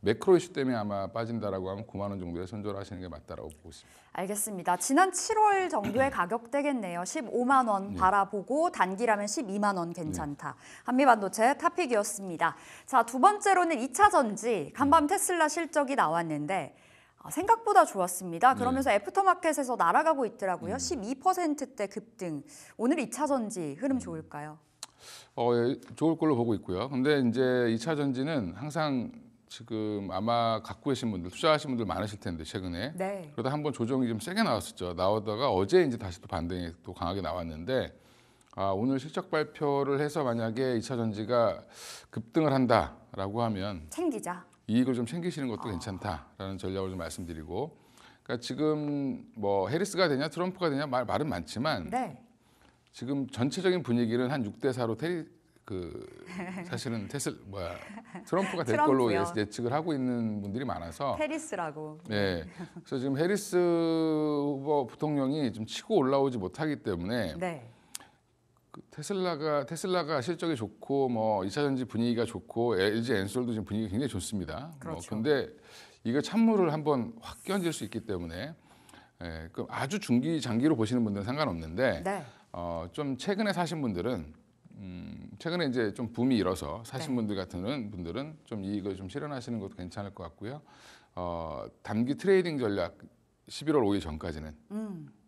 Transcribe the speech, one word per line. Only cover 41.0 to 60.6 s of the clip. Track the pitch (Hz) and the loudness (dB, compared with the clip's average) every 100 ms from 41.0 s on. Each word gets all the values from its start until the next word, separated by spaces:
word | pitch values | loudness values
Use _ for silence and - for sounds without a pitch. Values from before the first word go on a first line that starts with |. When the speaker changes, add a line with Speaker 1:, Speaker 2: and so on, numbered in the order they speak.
| 113 104 107 120 113 87 - - - - - | -2 -2 2 4 4 0 -10 -20 -18 -18 -12
Speaker 1:
급등을 | - - - 156 | -10 -2 2 4
한다라고 | 135 123 113 73 - - - 98 107 | 4 6 6 4 -4 -16 -8 -6 -2
하면 | 117 104 98 92 78 | -2 -2 -4 -6 -10
Speaker 2:
챙기자. | - 349 226 170 180 - _ - | -4 -2 -2 -6 -10 -12 _ 0
Speaker 1:
이익을 | 202 127 120 | 2 4 0
좀 | 117 | -2
챙기시는 | 165 175 160 135 | -4 -6 -4 -6
것도 | 107 - | -6 -6
Speaker 2:
아. | |
Speaker 1:
괜찮다라는 | 95 - 92 101 82 - _ 95 95 | -6 -6 -6 -4 -6 -8 _ -8 -6
전략을 | 95 95 95 | -6 -4 -4
좀 | 92 | -6
말씀드리고, | 82 82 87 80 80 87 151 - _ - - - | -8 -8 -10 -10 -8 -6 -6 -10 _ -20 -20 -20
그러니까 | _ 123 | _ -8
지금 | - 135 156 151 147 143 139 123 - - | -6 -2 0 0 -2 -2 -2 -4 -10 -4
뭐 | 101 98 95 | 0 2 2
해리스가 | 151 202 175 180 | 0 -2 2 4
되냐 | 131 156 | 4 0
트럼프가 | 160 180 185 170 | -2 -4 0 0
되냐 | 139 147 | 0 0
말, | 127 117 | -2 0
말은 | 92 156 | 0 0
많지만, | 90 85 101 147 123 80 | -4 -6 -4 -2 -2 -4
Speaker 2:
네. | 247 233 - - _ _ _ _ _ _ | -4 -4 -10 -20 _ _ _ _ _ _
Speaker 1:
지금 | - 120 139 131 | -12 -4 -4 -4
전체적인 | - 127 185 180 180 | 0 0 2 2 2
분위기는 | 120 120 120 120 123 | 2 2 4 2 2
한 | 147 104 | 0 -2
육 | - | 0
대 | 139 | -2
사로 | 123 117 110 | 0 0 0
테리-, | 160 175 151 - _ _ - | -2 -4 -6 -16 _ _ -10
그 | 95 85 57 - - - | -8 -6 -10 -14 -18 -14
Speaker 2:
<laughs> | 180 175 185 175 | -10 -8 -8 -6
Speaker 1:
사실은 | 120 127 117 98 | -6 -4 -4 -4
테슬-, | 143 151 - 107 | -4 -4 -6 -10
뭐야, | 98 85 87 - 208 - 185 - | -8 -6 -8 -12 -16 -14 -16 -2
트럼프가 | 170 196 180 | 0 0 -2
될 | 135 - | 2 4
걸로 | 302 131 120 | 6 6 4
Speaker 2:
트럼프요. | 101 - 139 | 2 0 -2
Speaker 1:
예-, | |
예측을 | 104 - 120 | -2 -2 -2
하고 | 143 165 | 0 0
있는 | 147 127 123 113 104 | -2 0 0 -2 -2
분들이 | 98 104 | -4 -4